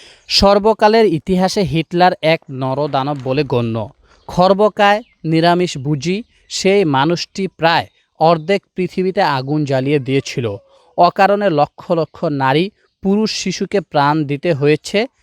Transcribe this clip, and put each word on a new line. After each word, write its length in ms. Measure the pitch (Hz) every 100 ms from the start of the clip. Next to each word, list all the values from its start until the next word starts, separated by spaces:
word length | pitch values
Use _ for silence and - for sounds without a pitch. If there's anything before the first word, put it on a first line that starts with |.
| - _ -
সর্বকালের 760 | - 196 202 214 208 214 226 208
ইতিহাসে 560 | 156 - 180 190 214
হিটলার 500 | 151 165 - 175 175 -
এক 200 | 156 160 -
নরদানব 680 | 131 131 135 151 139 139 143
বলে 200 | 127 139
গণ্য। 460 | 139 123 117 113 101 _ _ _ -
খর্বকায়, 720 | - 185 196 208 - 202 214 - _
নিরামিষ 540 | 156 160 170 175 175 143
বুঝি 460 | 139 147 160 196 - _ -
সেই 360 | - 185 202 165
মানুষটি 600 | 135 156 175 - - 190
প্রায় 400 | - 160 156 98 _ _ -
অর্ধেক 440 | 160 165 156 196 - -
পৃথিবীতে 460 | 180 190 185 196
আগুন 440 | 165 135 135 151 139
জ্বালিয়ে 340 | 131 135 151
দিয়েছিল। 580 | 127 135 - - 113 98 _ _ _ -
অকারণে 520 | 175 - 196 208 202
লক্ষ 420 | 147 143 - -
লক্ষ 320 | 170 151 -
নারী, 460 | 165 139 135 151 196 - _ _
পুরুষ, 300 | 190 202 214
শিশুকে 500 | - 190 - 196 196
প্রাণ 440 | - 151 143 156 143
দিতে 280 | 143 175
হয়েছে 540 | 139 147 151 - 202 254 _